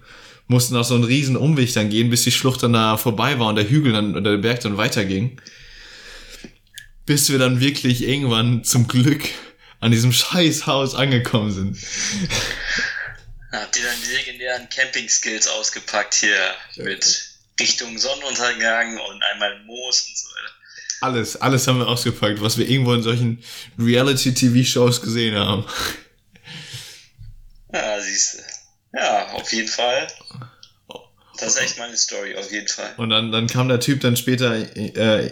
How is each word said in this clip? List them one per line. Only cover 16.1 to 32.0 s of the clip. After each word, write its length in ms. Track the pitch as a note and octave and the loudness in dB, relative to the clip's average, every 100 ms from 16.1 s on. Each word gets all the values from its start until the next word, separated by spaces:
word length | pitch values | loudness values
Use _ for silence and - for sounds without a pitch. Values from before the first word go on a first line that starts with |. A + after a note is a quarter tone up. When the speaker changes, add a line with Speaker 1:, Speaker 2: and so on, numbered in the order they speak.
Speaker 2:
hier 240 | - G#2 G2 F#2+ F#2+ - - | 2 2 2 0 -4 -12 -10
mit 540 | F2+ F#2+ - - - - _ - | -8 0 0 0 -4 -18 _ -2
Richtung 380 | A2+ - A#2+ A2+ | 0 -2 -4 -6
Sonnenuntergang 1000 | B2 C#3 C#3 A#2+ A#2+ A2+ A2+ A2+ A#2 A2+ | -4 -4 -4 -2 -2 0 0 0 -2 -4
und 260 | - G2 G2+ | -10 -4 -4
einmal 260 | G2+ G#2 G2+ G#2+ | -2 -4 -4 -16
Moos 420 | A#2+ B2+ - - | -14 -4 -2 -2
und 100 | - | -10
so 100 | - | -12
weiter? 260 | G#2+ G#2+ - - - - - | -14 -14 -18 -20 -20 -12 -6
Speaker 1:
Alles, 340 | C3 B2 G#2+ - | -2 -2 -4 -2
alles 260 | B2+ C3 B2+ | 0 2 2
haben 120 | B2+ | 2
wir 80 | A2+ | 2
ausgepackt, 540 | A#2+ A#2+ - G#2+ G#2 | 0 -2 0 -2 0
was 160 | G#2+ A#2 | 0 0
wir 100 | A2+ | 2
irgendwo 240 | C3+ B2 | 2 4
in 80 | A#2+ | 2
solchen 420 | A2+ A#2+ A#2+ A#2 - - - - | 2 0 0 -2 -8 -18 -16 -2
Reality-T-V-Shows 1200 | A#2 A#2+ C#3 C3+ C3 B2 B2+ A#2+ B2+ B2+ B2 A#2+ | 2 4 4 2 0 4 4 4 4 4 4 2
gesehen 340 | A2 A#2 A2+ G#2 | -2 0 0 0
haben. 300 | G2 G2+ - - - - - _ _ - - - - - - - - _ - - - - - | 0 0 -4 -6 -6 -8 -16 _ _ -20 -20 -18 -16 -16 -16 -20 -20 _ -20 -18 -20 -20 -8
Speaker 2:
Ja, 260 | F3+ G#2+ G#2 | -6 -4 -4
siehste. 420 | G#2 - - - - - _ _ _ | -4 -2 -2 -4 -16 -18 _ _ _
Ja, 360 | C4 F#3+ G#2 G2 | -4 0 0 -2
auf 200 | - - | -8 -6
jeden 140 | A2+ A2 | -4 -4
Fall. 400 | - A#2+ C3 D#3+ - - B2+ A#2+ _ - _ _ - - _ _ - | -2 0 0 -4 -12 -18 -18 -18 _ -20 _ _ -20 -20 _ _ -10
Das 160 | A2 C3 | -2 0
ist 60 | |
echt 180 | B2+ - | 0 -4
meine 160 | A#2 | -8
Story, 380 | A2+ | -4